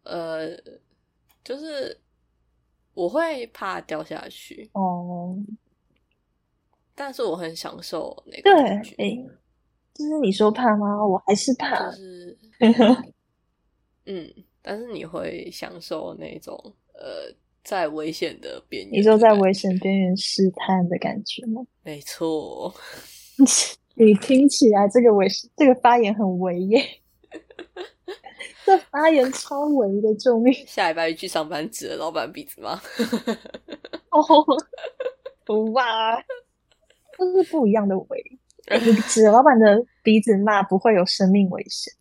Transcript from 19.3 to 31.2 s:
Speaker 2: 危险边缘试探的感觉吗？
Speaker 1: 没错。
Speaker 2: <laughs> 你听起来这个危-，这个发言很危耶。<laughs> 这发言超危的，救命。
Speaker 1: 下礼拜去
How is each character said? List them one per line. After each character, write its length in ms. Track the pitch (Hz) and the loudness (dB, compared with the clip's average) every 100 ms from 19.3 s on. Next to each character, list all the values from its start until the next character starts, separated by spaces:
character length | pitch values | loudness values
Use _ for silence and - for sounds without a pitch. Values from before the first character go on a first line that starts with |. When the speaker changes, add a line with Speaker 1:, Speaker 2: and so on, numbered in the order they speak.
| 208 | 6
Speaker 2:
危 120 | 190 | 2
险 260 | 196 196 185 | 0 -4 -4
边 200 | 190 196 | -2 0
缘 180 | 185 190 | 0 -2
试 340 | - - 190 - | -6 0 -2 -2
探 320 | - 190 175 | -2 -2 -2
的 80 | 180 | -4
感 260 | - - | -6 -8
觉 220 | 214 - 240 | -12 -12 -10
吗？ 140 | 220 254 _ | -10 -12 _
Speaker 1:
没 180 | 165 147 | -18 -16
错。 760 | - - 165 156 - - 185 - - - - - - - | -16 -8 -6 -6 -8 -12 -14 -14 -20 -20 -20 -20 -18 2
Speaker 2:
<laughs> 580 | 269 - - - _ - | 4 4 -2 -10 _ 4
你 160 | 220 | 6
听 340 | 202 - 262 277 | 6 4 4 4
起 220 | - 240 | 6 4
来 180 | 202 202 | 4 4
这 140 | 247 | 4
个 100 | 240 | 4
危-， 140 | 208 190 - - - | 4 2 -2 -14 2
这 100 | 285 | 4
个 80 | 254 | 4
发 160 | 247 240 | 4 4
言 160 | 208 | 2
很 240 | 208 196 180 | 0 -2 -2
危 200 | 185 175 | -4 -4
耶。 180 | 190 233 - - _ _ _ - _ - - - | 0 0 0 -14 _ _ _ -20 _ -20 -20 -18
<laughs> 880 | 381 _ - 403 - - - - | -18 _ -18 -18 -18 -20 -20 -6
这 120 | - 381 - | 2 2 2
发 200 | 285 320 | 0 2
言 200 | 311 254 | 4 0
超 340 | 262 - 285 294 | -4 -10 -6 -2
危 340 | 285 202 196 | 0 0 0
的， 140 | 214 | -2
救 240 | 214 262 226 | 0 0 4
命。 140 | 240 262 - | 2 0 -6
Speaker 1:
下 220 | - 180 | -4 -2
礼 60 | |
拜 180 | 160 165 | -2 -4
去 160 | 160 | -6